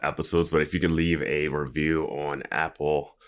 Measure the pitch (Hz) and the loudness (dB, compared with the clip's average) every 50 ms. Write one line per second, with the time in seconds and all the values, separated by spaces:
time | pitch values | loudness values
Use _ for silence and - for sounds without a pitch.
0 | - 73 - - 85 - - 85 82 82 - 78 76 - - 87 87 82 82 80 | -4 -4 -2 -4 -4 0 2 2 2 4 4 2 2 2 0 0 2 2 2 2
1 | 82 82 82 76 71 - 71 76 76 78 69 76 73 67 64 76 76 78 80 80 | 2 2 2 0 0 0 0 0 0 0 -2 -2 -4 -4 -2 -2 0 2 2 0
2 | 78 - - 71 73 73 71 69 - - - - 80 82 - - 73 73 78 73 | 0 -2 -4 -4 -4 -4 -6 -6 -6 -4 -2 -2 -2 -2 -4 -2 0 0 0 0
3 | 71 - - _ _ | -2 -4 -14 _ _